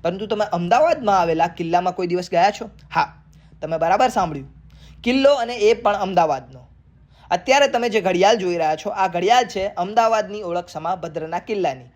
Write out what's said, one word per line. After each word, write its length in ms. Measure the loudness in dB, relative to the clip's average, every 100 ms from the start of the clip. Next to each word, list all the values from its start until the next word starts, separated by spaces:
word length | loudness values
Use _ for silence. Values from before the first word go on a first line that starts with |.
પરંતુ 240 | -4 -6 -6
તમે 180 | -4
અમદાવાદમાં 720 | -2 -2 2 4 4 2 2 2
આવેલા 280 | 2 0 0
કિલ્લામાં 460 | -2 0 0 0
કોઈ 120 | -4 -4
દિવસ 240 | -4 -2
ગયા 200 | 2 2
છો? 200 | 0 -14 -16 -6
હા, 140 | -2 -2 -6 -20 -20 -20 -12
તમે 180 | -6 -2
બરાબર 300 | 0 2 2
સાંભળ્યું, 420 | 2 -2 -4 -14 -20 -20 -20 -20 -6
કિલ્લો 300 | -2 2 4
અને 200 | 2 -2 2
એ 180 | 2
પણ 200 | 4 0
અમદાવાદનો. 680 | 0 0 2 2 0 -6 -20 -20 -20 _ _ _ _ -4
અત્યારે 380 | -4 2 2 4
તમે 200 | 0 -2
જે 120 | -2
ઘડિયાળ 360 | 0 2 4 4
જોઈ 220 | 0 -2
રહ્યા 180 | -2 -2
છો, 140 | -6
આ 180 | -2 -2
ઘડિયાળ 360 | 0 2 2
છે 240 | 2 -4 -6 -4
અમદાવાદની 680 | -2 2 2 2 -2 -8
ઓળખ 260 | -6 -6 -6
સમા 280 | -8 -6 -6
ભદ્રના 420 | -6 -10 -8 -8
કિલ્લાની. 520 | -6 -2 -2 -4 -16